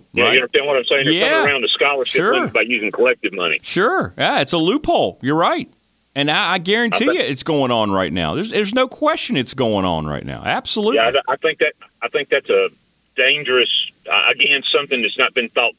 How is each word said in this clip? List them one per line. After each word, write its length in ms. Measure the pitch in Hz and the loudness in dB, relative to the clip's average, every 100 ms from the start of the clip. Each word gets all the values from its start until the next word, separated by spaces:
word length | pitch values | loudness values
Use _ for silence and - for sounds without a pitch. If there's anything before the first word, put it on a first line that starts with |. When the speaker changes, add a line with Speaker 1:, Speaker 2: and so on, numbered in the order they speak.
| _ | _
Speaker 1:
Yeah, 120 | - | 0
you 40 | - | 2
Speaker 2:
right? 60 | 127 | 2
Speaker 1:
understand 280 | 123 147 143 | 2 0 2
what 100 | 135 | 0
I'm 60 | 120 | 2
saying? 180 | 143 | 0
They're 80 | 143 | 2
Speaker 2:
Yeah. 140 | 170 247 | 2 2
Speaker 1:
coming 240 | 320 147 | 2 2
around 100 | 139 | 0
the 60 | 107 | -2
scholarship 500 | - 143 139 123 135 | 0 0 0 -2 0
Speaker 2:
Sure. 160 | 196 | 2
Speaker 1:
limit 180 | 349 226 | 0 0
by 100 | 113 | 0
using 280 | 110 120 104 | 0 -2 -2
collective 420 | - 123 120 101 | 2 2 2 -4
money. 260 | 92 85 76 | -2 -2 -2
Speaker 2:
Sure. 520 | - 175 226 370 95 - | -2 0 2 0 -2 -2
Yeah, 240 | 156 277 | 0 0
it's 120 | 139 | 0
a 40 | 170 | 0
loophole. 600 | 165 285 - 285 110 - | 2 0 2 0 0 -2
You're 160 | 127 156 | -2 2
right. 320 | 202 339 - _ _ _ _ | 2 0 -6 _ _ _ _
And 160 | 139 143 | -4 0
I, 240 | 170 180 | 0 0
I 40 | 185 | -2
guarantee 460 | 170 220 233 - | 0 0 0 0
Speaker 1:
I 40 | 254 | 0
bet. 80 | 359 | 0
Speaker 2:
you 60 | |
it's 200 | 127 139 | -2 -4
going 280 | - 147 127 | -2 0 2
on 200 | 117 104 | 2 2
right 220 | 95 90 | 0 0
now. 220 | 90 78 | -2 -2
There's, 160 | 117 220 | -2 -4
there's 220 | 202 196 | -2 0
no 160 | 254 262 | 0 -2
question 480 | - 302 330 - 151 | 0 -2 0 -2 -2
it's 160 | 120 | -2
going 320 | 131 117 104 | -2 0 2
on 220 | 92 80 76 | 2 0 -2
right 180 | 71 | -6
now. 180 | - 60 | -8 -6
Absolutely. 520 | - 190 - 220 208 147 | -4 -2 -2 -2 0 2
Speaker 1:
Yeah, 140 | 113 135 - | 2 0 -2
I, 40 | |
I 40 | 135 | -2
think 220 | 160 151 | -2 0
that, 160 | 151 - - - | -2 -4 -20 -10
I 80 | 117 | -6
think 220 | 147 139 | -4 -2
that's 180 | 139 - | -2 2
a 220 | 98 92 - _ _ _ - | 0 0 -4 _ _ _ 0
dangerous, 760 | 127 147 131 127 113 - - - - | 0 0 0 2 2 0 -4 -10 -4
uh, 160 | 101 117 | 0 2
again, 320 | 123 139 135 | 2 2 0
something 400 | - 151 143 127 | 2 0 0 -2
that's 160 | 104 - | -2 0
not 160 | 123 | 0
been 140 | 127 117 | 0 -2
thought 240 | 127 117 | 0 -2